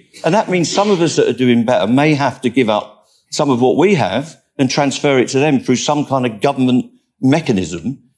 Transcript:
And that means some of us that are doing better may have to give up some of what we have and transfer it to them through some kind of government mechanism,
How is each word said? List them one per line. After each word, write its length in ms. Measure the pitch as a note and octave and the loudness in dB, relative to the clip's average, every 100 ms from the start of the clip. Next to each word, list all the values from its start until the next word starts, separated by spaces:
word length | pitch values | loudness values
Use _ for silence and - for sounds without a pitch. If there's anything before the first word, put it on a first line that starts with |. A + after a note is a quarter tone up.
| _ - | _ -6
And 100 | E3 | -2
that 140 | G3 G3+ | 0 0
means 200 | F3+ D#3 | -2 -2
some 220 | - G#3 | 0 0
of 100 | F#3 | 2
us 140 | E3 | 0
that 140 | - C#3 | 0 0
are 100 | A#2+ | 2
doing 200 | B2+ A#2+ | 2 2
better 220 | A#2 A2+ G2 | 2 0 2
may 280 | C3 D3+ | 2 2
have 260 | D3 C#3 A#2+ | 0 -2 -2
to 100 | B2 | -2
give 180 | C3+ A2 | 0 0
up 380 | G#2+ - - _ _ _ | 0 -4 -14 _ _ _
some 200 | - C#3+ | -4 0
of 100 | A#2+ | 2
what 160 | B2+ - | 2 2
we 180 | F#3 | 2
have 420 | F3+ F#2+ G#2 D#3+ - _ - | 2 0 -4 -6 -14 _ -4
and 100 | C3 | -2
transfer 480 | D#3 C#3+ - D3 C3+ | 0 -2 0 0 2
it 120 | A2+ | 0
to 100 | C3+ | 0
them 220 | D3+ C3+ | 0 0
through 160 | - B2 | 0 -2
some 280 | - D3 C#3 | 0 -2 -2
kind 200 | C3 B2 | -2 -2
of 140 | G#2+ | -2
government 500 | C#3+ C#3 B2+ B2 - _ _ - | -2 0 0 0 -2 _ _ -4
mechanism, 840 | C3 D#3 D#3+ G2+ E2 E2+ F2 C#3+ _ | 0 2 0 -2 -2 -6 -8 -10 _